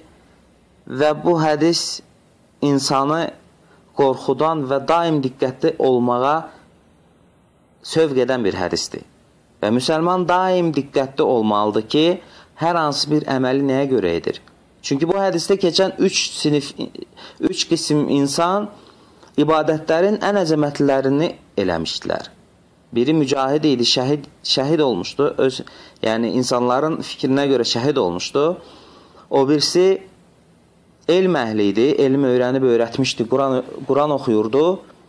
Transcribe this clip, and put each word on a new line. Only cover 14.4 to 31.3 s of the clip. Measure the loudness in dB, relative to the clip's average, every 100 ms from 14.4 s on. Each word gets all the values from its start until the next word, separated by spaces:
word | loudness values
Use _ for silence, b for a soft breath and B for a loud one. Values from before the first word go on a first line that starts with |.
| -12 _ _ _
Çünki | -6 -2 0
bu | 0
hədisdə | 0 -2 -2 0
keçən | 2 2 0 2
üç | 0 0 -4
sinif, | -4 0 0 -2 -12 -14 -14 -18 -20 B B
üç | -4 -2 -2
qism | -2 0 0 2
insan | 0 0 0 0 0 -4 B B B B B B
ibadətlərin | 0 2 2 2 -2 0 2 2 2
ən | 0 0
əzəmətlilərini | 0 0 0 0 2 2 2 0 -2 -6 -10 -4
eləmişdilər. | -2 -2 -4 -8 -6 -6 -6 -20 _ _ _ _ _
Biri | -2 2
mücahid | 2 0 0 0 0 0
idi, | 2
şəhid, | 0 0 0 -2 -6 _
şəhid | -6 -2 0 0
olmuşdu, | 0 0 -4 -2 -2 0
öz, | -2 -2 -14 B B B
yəni | -4 -2 0 -2
insanların | 0 0 0 0 0 -4
fikrinə | -8 -6 0 0 2
görə | 2 0
şəhid | 0 0 0
olmuşdu. | 0 -2 -4 -2 0 -2 B B B B B B B
O | 0
birisi | 2 2 2 2 4 2 -4 _ _ _ _ _ _ _ _ _ 0
elm | 2 2